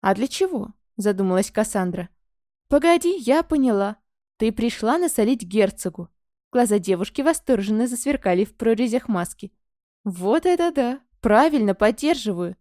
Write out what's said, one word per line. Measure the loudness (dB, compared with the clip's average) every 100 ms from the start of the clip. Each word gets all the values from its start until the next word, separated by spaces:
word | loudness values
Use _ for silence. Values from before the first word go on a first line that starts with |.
«А | 0
для | 0 -2
чего?» | -2 -2 -2 -10 -16 _ -4
задумалась | -2 0 0 0 0
Кассандра. | -2 -2 -2 -4 -6 -10 _ _ _ _ _ _
«Погоди, | 2 4 4 2 -2
я | 0 0
поняла. | 2 0 2 0 -2 -6 _ _ _ _
Ты | -4
пришла | 0 -4 -2 -2 0
насолить | 0 0 0 0
герцогу». | -2 0 0 0 -10 -10 -18 _ _ _ _
Глаза | 0 2 0
девушки | 0 -2 -2 -2
восторженно | -2 -2 0 -2 0 -2 -2
засверкали | -4 -4 -2 0 0
в | 0
прорезях | _ -2 0 0 -2 -2
маски. | -4 -4 -10 -20 _ _ _ _ _
«Вот | -10 -6 0 0
это | 2 0 0
да! | 0 -4 -4 _ _
Правильно, | 4 6 6 4 0
поддерживаю. | 2 2 2 0 0 -2 -6 -6 -10